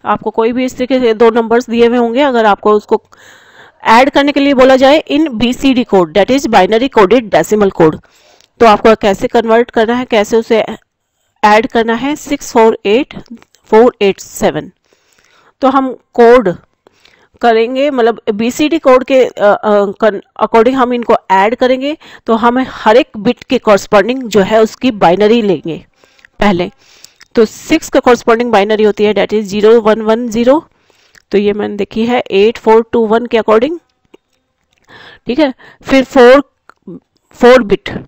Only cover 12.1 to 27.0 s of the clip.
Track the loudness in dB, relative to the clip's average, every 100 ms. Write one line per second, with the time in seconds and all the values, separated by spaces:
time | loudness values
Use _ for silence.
12.1 | -8 -8 -10 -4 2 2 0 -2 -2 -2
13.1 | -12 -20 -20 _ _ _ 4 4 2 -4
14.1 | -4 -14 -4 -4 -4 -12 _ _ _ _
15.1 | _ _ _ _ _ -2 0 -4 -8 _
16.1 | 2 4 4 2 -6 _ _ _ _ _
17.1 | _ _ _ -2 0 -2 -2 -4 0 -2
18.1 | -2 -8 -4 -6 -2 -4 0 2 2 2
19.1 | 0 0 0 0 0 0 -2 -2 -2 -4
20.1 | -4 _ -8 -2 2 2 0 -2 -4 -2
21.1 | -2 0 0 0 0 -2 -2 -4 -10 -14
22.1 | -16 -6 -2 0 -2 -6 -4 2 2 0
23.1 | -4 -4 -4 -4 -4 0 -2 0 -2 0
24.1 | -6 -2 -2 0 0 0 -2 -6 0 0
25.1 | 2 2 2 0 -4 -6 -12 _ _ _
26.1 | _ _ _ -2 -2 -6 _ _ _